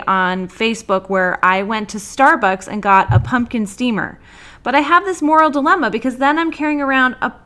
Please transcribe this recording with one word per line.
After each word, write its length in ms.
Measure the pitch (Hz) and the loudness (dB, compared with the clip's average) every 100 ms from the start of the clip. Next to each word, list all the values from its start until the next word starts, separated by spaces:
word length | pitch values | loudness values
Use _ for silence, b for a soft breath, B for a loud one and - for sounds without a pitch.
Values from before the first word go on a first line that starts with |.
| - | 0
on 400 | 190 180 185 180 | 0 0 -4 -6
Facebook 640 | - 226 202 - 190 190 | -4 -4 -2 -2 -4 -2
where 340 | 190 180 - | -2 0 2
I 180 | 185 190 | 2 2
went 260 | 202 214 208 | -2 -6 -6
to 80 | 214 | -10
Starbucks 720 | - - 277 254 196 190 - | -8 2 4 4 0 -2 -6
and 120 | 208 | -4
got 300 | 196 190 190 | 2 4 4
a 80 | - | 2
pumpkin 480 | - 254 240 240 202 | 2 -2 -2 -4 -6
steamer. 520 | - 247 196 139 - B B B B | -4 -4 -2 -6 -12 B B B B
But 140 | - 277 | -2 0
I 40 | |
have 240 | 285 349 | 4 2
this 180 | 381 359 | 2 -2
moral 280 | 302 311 311 | 2 4 4
dilemma 400 | 277 294 370 226 | 2 0 2 0
because 280 | 226 262 247 | -2 -4 0
then 200 | 269 302 | 0 0
I'm 120 | 330 | -2
carrying 280 | 302 302 294 | -2 -2 -2
around 380 | 269 269 254 - | 0 2 0 0
a 120 | 254 - | -6 -8